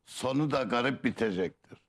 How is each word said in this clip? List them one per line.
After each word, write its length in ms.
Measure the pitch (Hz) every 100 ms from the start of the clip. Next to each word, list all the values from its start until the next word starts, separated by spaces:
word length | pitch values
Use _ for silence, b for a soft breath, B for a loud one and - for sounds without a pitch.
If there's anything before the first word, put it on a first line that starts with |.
| -
sonu 460 | - 127 135 151
da 120 | 139
garip 400 | 113 120 127 233
bitecektir. 720 | 127 - 110 92 87 - _ -